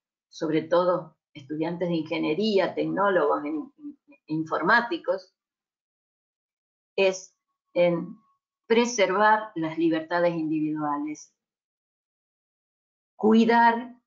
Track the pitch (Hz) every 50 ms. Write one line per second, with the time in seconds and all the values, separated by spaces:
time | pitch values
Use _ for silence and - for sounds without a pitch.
0 | _ _ _ _ _ _ _ - 170 156 156 160 - - 175 170 180 180 180 170
1 | - - _ _ _ _ _ 156 139 - 151 151 160 165 175 - 185 175 175 165
2 | 151 147 165 160 160 156 151 165 214 220 208 190 175 - - 156 151 160 160 170
3 | 196 202 190 175 147 147 151 147 147 147 - 151 139 - _ _ 151 147 147 _
4 | _ _ - _ _ _ 151 160 160 156 156 - 151 175 220 240 233 - 180 160
5 | - - 180 190 - _ _ _ _ _ _ _ _ _ _ _ _ _ _ _
6 | _ _ _ _ _ _ _ _ _ _ _ _ _ _ _ _ _ _ _ -
7 | 196 190 190 190 - - _ _ _ _ _ _ _ _ _ 175 175 175 175 170
8 | 175 - - - _ _ _ _ _ _ _ _ _ _ 233 226 240 233 - -
9 | 190 175 165 196 214 214 214 214 - - - 170 160 156 156 160 170 165 160 160
10 | 160 - 180 175 175 175 170 170 156 156 156 156 151 151 151 156 151 147 143 147
11 | 147 156 151 147 - _ _ _ _ _ _ _ _ _ _ _ _ _ _ _
12 | _ _ _ _ _ _ _ _ _ _ _ _ _ _ _ _ _ _ _ _
13 | _ _ _ _ - 214 220 226 226 - 233 233 233 233 226 226 247 - - _
14 | _